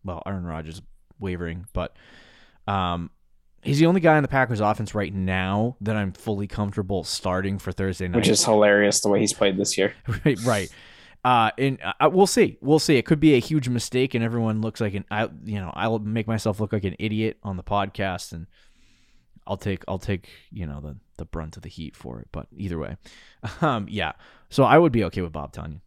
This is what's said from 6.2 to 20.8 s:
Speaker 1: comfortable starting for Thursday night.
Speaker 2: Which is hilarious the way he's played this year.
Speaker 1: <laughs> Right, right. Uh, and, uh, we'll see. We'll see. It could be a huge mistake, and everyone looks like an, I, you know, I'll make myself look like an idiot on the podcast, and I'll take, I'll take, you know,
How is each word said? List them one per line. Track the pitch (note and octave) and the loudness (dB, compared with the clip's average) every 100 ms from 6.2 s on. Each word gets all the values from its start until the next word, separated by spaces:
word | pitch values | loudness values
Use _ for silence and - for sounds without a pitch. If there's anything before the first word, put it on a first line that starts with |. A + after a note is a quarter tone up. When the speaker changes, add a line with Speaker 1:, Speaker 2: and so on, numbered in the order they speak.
| - G2+ G2+ | -6 -4 -4
Speaker 1:
comfortable | - G2+ F#2+ F#2+ G2 | -4 -4 -4 -4 -4
starting | D#2 - F#2+ F#2 G2 G2 | -4 -6 -2 -2 -2 -4
for | - | -6
Thursday | F2+ F#2+ F2+ F#2 | -4 -4 -4 -4
night. | F2+ | 0
Speaker 2:
Which | G#2+ | 2
is | G#2+ | 2
hilarious | - G#2+ G#2 G2+ G#2 - | 4 6 6 6 4 2
the | G#2+ | 2
way | G2+ | 2
he's | G#2+ | 2
played | - G2+ F#2+ | 2 0 2
this | G2+ - | -2 0
year. | F#2+ - - | 0 -2 -8
Speaker 1:
<laughs> | G#2 | -2
Right, | D#3 A#2 | 0 0
right. | A#2 G#2+ F2+ - - - - _ | 2 0 -2 -10 -20 -20 -20 _
Uh, | B2+ B2 A2 - | 2 4 4 2
and, | C#3 C3+ | -2 -2
uh, | F2 - D3 | -8 2 2
we'll | F#3 F#3+ | 6 4
see. | - E3 - | 6 2 2
We'll | C3 D#3 | 2 4
see. | - C#3 | 6 2
It | |
could | - D#3 | 4 4
be | D#3 | 6
a | C3+ | 6
huge | - D#3 B2 | 4 0 0
mistake, | A#2+ - B2+ C3 | -4 -2 -2 0
and | A#2+ | 0
everyone | A#2 A#2 A2+ A2 | -2 0 0 0
looks | A2 - | -4 -4
like | A2 | -4
an, | G2 - | -4 -6
I, | G#2 A2+ - | -4 -4 -6
you | G2+ G#2 | -8 -8
know, | F2+ | -8
I'll | - A2 A2+ | -4 -2 -2
make | G#2+ A2+ G#2+ | -2 -4 -2
myself | A2+ A2 G2+ | -2 -2 -2
look | G#2+ | -2
like | A2 | -2
an | F#2+ - | -4 -4
idiot | A2 G#2+ A2 - | -4 -2 -2 -4
on | G#2 F#2 | -8 -10
the | |
podcast, | - G2+ G2 - G2 F2 - | -4 -2 -2 -4 -6 -6 -10
and | E2 E2 _ _ _ _ _ _ _ _ - - | -14 -16 _ _ _ _ _ _ _ _ -20 -10
I'll | F#2+ | -8
take, | - F#2+ - | -6 -6 -6
I'll | F#2 | -8
take, | - F#2+ - - _ | -4 -6 -6 -20 _
you | - D#2+ | -10 -10
know, | C#2+ | -8